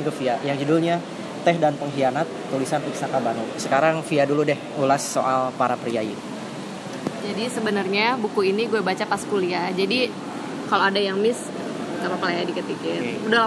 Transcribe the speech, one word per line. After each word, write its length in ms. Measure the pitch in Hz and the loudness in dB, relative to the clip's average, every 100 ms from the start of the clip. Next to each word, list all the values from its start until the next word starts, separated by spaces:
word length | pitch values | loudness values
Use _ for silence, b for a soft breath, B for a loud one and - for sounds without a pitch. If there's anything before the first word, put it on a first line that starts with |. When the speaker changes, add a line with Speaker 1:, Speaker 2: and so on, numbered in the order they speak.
| 151 | 2
Speaker 1:
ke 40 | |
Fia, 260 | 147 127 117 139 | 0 0 0 0
yang 80 | 139 | 0
judulnya 480 | 143 165 165 170 - - - - | 4 4 4 0 -2 -10 -10 -2
Teh 160 | 170 170 | 2 4
dan 160 | 151 147 | 4 2
Pengkhianat, 540 | 147 139 131 135 160 - - | -2 0 0 2 -2 -4 -4
tulisan 260 | 135 131 151 135 | -2 0 -2 -2
Iksaka 320 | - 139 131 | -4 -2 0
Banu. 240 | 120 113 110 - | 0 -2 -4 -6
Sekarang 480 | - 131 160 160 151 | 0 4 4 2 2
Fia 240 | 147 139 | 2 4
dulu 160 | 147 147 | 4 2
deh 100 | 139 - 151 | 0 -4 0
ulas 240 | 135 139 | 2 2
soal 480 | - 135 131 131 127 123 | 0 0 2 2 0 0
Para 160 | 123 120 | 0 0
Priayi. 380 | 123 117 110 101 - - - - - - - - - - 208 | -2 -2 -2 -6 -8 -10 -8 -10 -10 -10 -10 -6 -6 -6 -4
Speaker 2:
Jadi 220 | 196 247 | -4 -4
sebenarnya 680 | 247 220 208 190 202 226 254 | -2 0 0 2 2 2 2
buku 380 | 214 214 190 | 0 2 2
ini 160 | 202 233 | 2 2
gue 100 | 214 | 2
baca 240 | 185 185 214 | 2 0 0
pas 100 | 202 - | -2 0
kuliah. 480 | 202 180 180 180 | 0 0 0 -2
Jadi 340 | 185 196 240 - - - - - - - | 0 2 2 0 -2 -8 -8 -8 -6 0
kalau 180 | 196 190 | 2 4
ada 140 | 196 | 2
yang 160 | 196 190 | 0 2
miss, 240 | 220 240 - - - - - 170 | 2 0 -4 -8 -6 -6 -6 -4
nggak 80 | 180 | -2
apa-apa 180 | 185 185 | -2 0
lah 60 | 175 | 0
ya, 40 | 180 | -2
dikit-dikit. 560 | 175 190 - 165 170 | -2 -4 -4 -4 -2
Speaker 1:
Oke. 220 | - - 214 | -2 -2 2
Speaker 2:
Udah 120 | 233 | 4